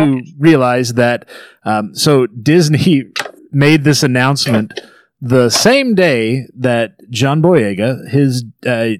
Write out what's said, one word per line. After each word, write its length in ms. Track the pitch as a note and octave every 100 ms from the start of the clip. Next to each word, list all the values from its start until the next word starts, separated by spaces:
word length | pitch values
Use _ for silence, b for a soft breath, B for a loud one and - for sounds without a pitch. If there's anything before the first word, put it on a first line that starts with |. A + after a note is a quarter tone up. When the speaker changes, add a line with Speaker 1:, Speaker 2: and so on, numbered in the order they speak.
| D3+
Speaker 1:
who 120 | C3
Speaker 2:
okay. 160 | - C#3
Speaker 1:
realize 560 | D#3 D3+ B2 B2 A#2+
that, 340 | A#2 A#2+ A#2+ - B B B
um, 300 | A2+ G#2+ G#2+
so 320 | - D#3 C#3 B2
Disney 800 | B2 A2 E3+ D3+ D3 G3 C#3+ B2 - -
<laughs> 240 | - -
made 320 | C#3 C#3+ D#3
this 180 | C#3+ C3+
announcement 760 | D3 B2+ B2+ C#3 C#3 A2 G#2+ - B B B _
the 300 | B2 B2+ A#2+
same 440 | - G#3+ C4+ C4
day 520 | F#3+ F3 A#2+ A2+ C3 A#2 -
that 400 | B2 A#2 A2+ - -
John 320 | A#2 C#3 D#3
Boyega, 680 | E3+ E3 G#2 F#2+ A2+ C3 -
his, 360 | C#3+ C#3 B2 A2+ - B2+
uh, 240 | A#2 A2+